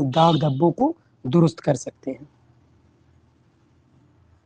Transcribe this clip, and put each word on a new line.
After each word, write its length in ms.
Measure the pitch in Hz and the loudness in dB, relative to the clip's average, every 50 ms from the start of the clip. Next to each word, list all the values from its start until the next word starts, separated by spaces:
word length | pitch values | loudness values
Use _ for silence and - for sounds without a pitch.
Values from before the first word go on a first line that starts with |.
| 147 131 | 0 0
दाग 260 | 123 165 165 170 160 151 | 0 2 2 2 2 2
धब्बों 300 | 156 151 131 135 165 170 151 | 0 -2 0 0 0 0 0
को 220 | - 254 311 330 - _ _ _ _ - | 0 -2 -2 -2 -6 _ _ _ _ -6
दुरुस्त 360 | 131 143 170 165 156 160 - | 0 2 2 2 2 0 -2
कर 140 | - 160 143 | -4 -4 -4
सकते 340 | 123 - - - _ - 135 | -4 -6 -12 -18 _ -12 -12
हैं। 180 | 131 - 147 - _ _ _ _ _ _ _ _ _ _ _ _ _ _ _ _ _ _ _ _ _ _ _ _ _ _ _ _ _ _ _ _ _ _ _ _ _ _ _ _ _ _ _ | -12 -12 -14 -20 _ _ _ _ _ _ _ _ _ _ _ _ _ _ _ _ _ _ _ _ _ _ _ _ _ _ _ _ _ _ _ _ _ _ _ _ _ _ _ _ _ _ _